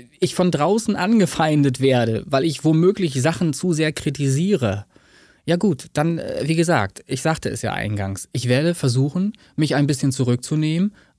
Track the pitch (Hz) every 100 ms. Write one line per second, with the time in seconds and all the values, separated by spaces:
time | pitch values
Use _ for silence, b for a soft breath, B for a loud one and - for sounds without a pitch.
0 | 123 _ 175 - 180 165 151 220 220 -
1 | 180 226 180 - 156 151 143 131 135 127
2 | 113 110 - 135 165 139 156 160 175 208
3 | 175 131 139 165 170 143 185 156 156 143
4 | - 135 139 135 185 196 120 101 - b
5 | b b b b - 175 208 147 - -
6 | 160 170 - 76 139 160 165 151 98 -
7 | - 131 160 160 - 113 113 95 104 104
8 | 98 98 - 123 120 127 160 170 139 120
9 | 139 180 202 b b - 147 143 143 143
10 | 139 131 120 123 - 156 156 165 202 b
11 | b